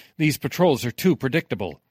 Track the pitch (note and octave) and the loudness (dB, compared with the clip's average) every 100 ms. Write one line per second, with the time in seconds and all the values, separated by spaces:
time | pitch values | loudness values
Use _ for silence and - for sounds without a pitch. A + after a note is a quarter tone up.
0 | - - D3+ C3 C#3 - F3+ C3 A#2+ - | -16 -2 0 0 -4 2 2 2 -2 0
1 | F#3 C3+ C3 D#3+ - G2 F#2 D2 _ | 0 2 0 -2 -4 -6 -8 -10 _